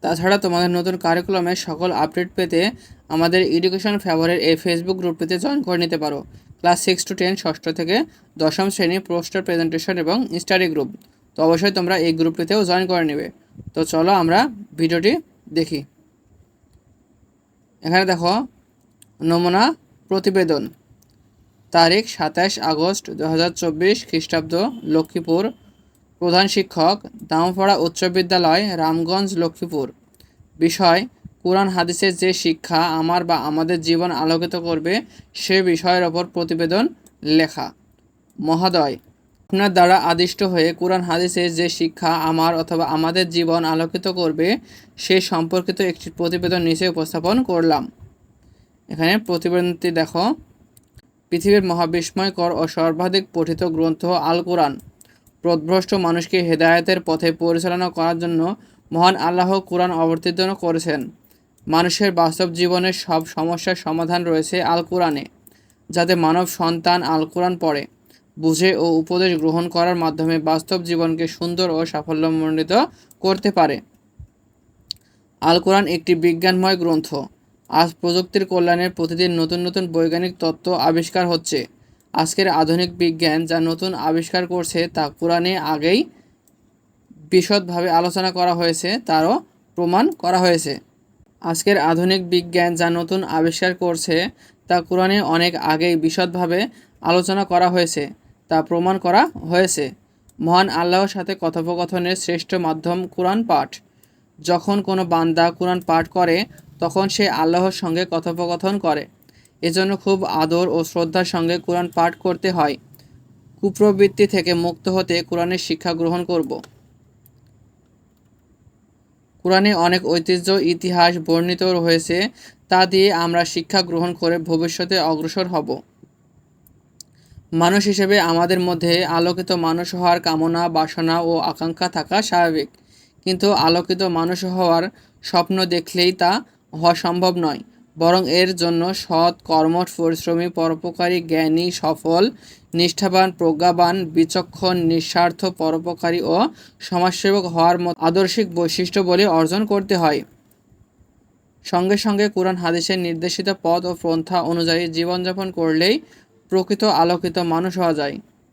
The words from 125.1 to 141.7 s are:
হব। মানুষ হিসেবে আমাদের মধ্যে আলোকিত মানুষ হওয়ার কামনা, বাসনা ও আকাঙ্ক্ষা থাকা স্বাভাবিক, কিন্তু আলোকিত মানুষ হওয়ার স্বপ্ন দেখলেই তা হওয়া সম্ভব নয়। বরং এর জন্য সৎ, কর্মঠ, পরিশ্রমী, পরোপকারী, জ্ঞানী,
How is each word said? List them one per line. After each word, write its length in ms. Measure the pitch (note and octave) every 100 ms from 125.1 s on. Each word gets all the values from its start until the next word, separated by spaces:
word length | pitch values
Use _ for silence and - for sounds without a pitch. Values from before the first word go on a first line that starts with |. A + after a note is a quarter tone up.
| D#3+ D#3+ F#3+ F3+
হব। 340 | E3 A#2+ C3 - _ - _ _ _ _ _ _ _ _ _ - _ _ - -
মানুষ 320 | E3 E3+ G3+ G3+
হিসেবে 340 | G3 F#3+ G3+
আমাদের 400 | E3+ E3+ F3 F3+
মধ্যে 460 | F3+ E3 E3+ E3+ E3+
আলোকিত 460 | E3+ E3+ F3 F3+
মানুষ 440 | F3+ E3 E3 F3 F3+
হওয়ার 240 | F3+ F3
কামনা, 500 | E3+ D#3 D#3+ E3+ E3+
বাসনা 500 | D#3+ D#3+ - E3 E3
ও 160 | E3+ E3
আকাঙ্ক্ষা 520 | E3 - E3 D#3+ F3+
থাকা 320 | E3+ D3+ G3
স্বাভাবিক, 480 | G#3+ F3 E3+ D#3 C#3 _ _ _ _ _
কিন্তু 280 | F#3+ F#3 G3+
আলোকিত 500 | G3+ D#3+ E3+ E3+ F#3
মানুষ 440 | F#3+ E3 E3+ F3+ F#3
হওয়ার 440 | F#3 F3 E3 F#3+ - _ _
স্বপ্ন 420 | - F3+ F3 F#3+ F3+
দেখলেই 460 | F3 E3 F3+ F3+
তা 320 | F#3 F3 G#3+ A#3 _ _
হওয়া 220 | D#3 E3+ E3+
সম্ভব 400 | F3 F3+ F3+ F3
নয়। 220 | D#3+ - - _ _ D#3+
বরং 320 | E3 F#3 D3+
এর 260 | F3 F3+ F3
জন্য 380 | E3+ E3+ F3
সৎ, 480 | F#3+ - E3 E3+ F3
কর্মঠ, 440 | - D#3+ D#3+ E3+ F3+ -
পরিশ্রমী, 520 | E3 D#3+ - E3+ F3
পরোপকারী, 720 | E3+ E3 D#3+ F3 E3+ F3 F3+
জ্ঞানী, 500 | E3 D#3+ D#3+ D#3+ F3